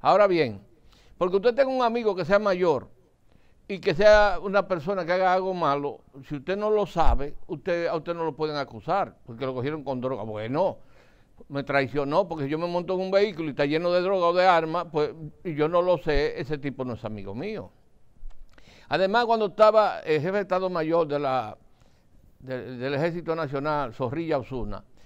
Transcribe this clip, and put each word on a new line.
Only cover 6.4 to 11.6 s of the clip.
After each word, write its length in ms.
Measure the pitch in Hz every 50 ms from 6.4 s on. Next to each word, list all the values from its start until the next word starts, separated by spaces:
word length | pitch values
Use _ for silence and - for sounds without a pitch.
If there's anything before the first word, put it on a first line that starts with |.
| 139 160 185
no 140 | 202 208 214
lo 160 | 214 208 202
sabe, 500 | - - 170 160 151 143 123 139 147 147 - -
usted, 400 | - 196 147 - 185 175 170 170
a 80 | 160 147
usted 200 | 165 151 165 170
no 100 | 170 165
lo 100 | 160 143
pueden 220 | 127 156 156 151
acusar, 600 | 147 139 123 - 113 101 - 170 202 185 120 - _ -
porque 200 | - 117 113 135
lo 100 | 131 131
cogieron 300 | 127 120 139 156 160 135
con 160 | 135 135 127
droga. 240 | 120 131 131 107 101
Bueno, 540 | 113 107 104 107 113 127 151 185 190 - - - - - - - _ _ _ - _ _ - - _
me 140 | 143 139